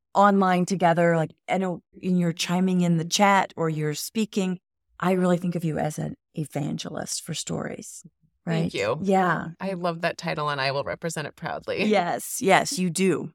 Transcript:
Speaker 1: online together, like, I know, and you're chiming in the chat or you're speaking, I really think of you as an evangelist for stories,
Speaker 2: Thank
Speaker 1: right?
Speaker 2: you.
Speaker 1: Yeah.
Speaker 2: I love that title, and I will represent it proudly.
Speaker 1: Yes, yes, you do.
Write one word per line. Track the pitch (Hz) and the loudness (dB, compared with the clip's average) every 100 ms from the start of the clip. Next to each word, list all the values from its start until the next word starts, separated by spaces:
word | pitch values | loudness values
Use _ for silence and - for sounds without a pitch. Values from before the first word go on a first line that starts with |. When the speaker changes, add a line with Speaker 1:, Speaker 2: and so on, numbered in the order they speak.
| _ - | _ 4
Speaker 1:
online | 202 196 185 180 175 | 6 6 4 4 0
together, | 185 175 165 170 165 | 2 4 4 4 4
like, | 156 - - | 0 -6 -4
I | 190 | -2
know, | 185 165 - - | -2 -6 -12 -8
and | 185 180 | 0 2
you're | 170 | 2
chiming | 170 - 180 185 180 | -2 -2 0 2 2
in | 175 165 | 2 2
the | 170 | 0
chat | - 202 196 156 - | 2 4 4 2 -2
or | 165 | -2
you're | 156 151 | -2 -4
speaking, | 147 - 220 208 208 185 180 _ _ _ - | -4 -6 -4 -2 -2 -2 -4 _ _ _ -4
I | 175 | 0
really | 185 180 175 | 2 4 2
think | 180 170 | 0 -2
of | 160 | -2
you | 151 | -2
as | 151 151 | -2 -4
an | 151 - _ | -8 -10 _
evangelist | - 147 143 147 160 - - - - - | -8 -6 -4 -4 -6 -8 -10 -8 -10 -8
for | |
stories, | 156 - 160 - - - - - _ _ _ 175 | -8 -6 -6 -6 -10 -14 -18 -20 _ _ _ -4
Speaker 2:
Thank | 165 | -2
Speaker 1:
right? | 165 | -2
Speaker 2:
you. | 143 104 143 | -2 -2 0
Speaker 1:
Yeah. | 196 190 180 156 160 160 | 2 2 2 0 -4 -8
Speaker 2:
I | 190 | -8
love | 180 175 165 | -4 -4 -2
that | 170 - | -4 -4
title, | 165 156 147 | -6 -4 -2
and | 139 | -2
I | 139 | -2
will | 139 92 | -2 -4
represent | - 170 160 147 | -6 -6 -6 -8
it | - | -10
proudly. | - 73 - - | -8 -8 -4 -2
Speaker 1:
Yes, | 214 202 175 - - - | 2 2 0 -4 -6 -2
yes, | 190 165 - - | 4 4 2 -2
you | 180 | -2
do. | 160 190 143 151 | 0 2 0 -4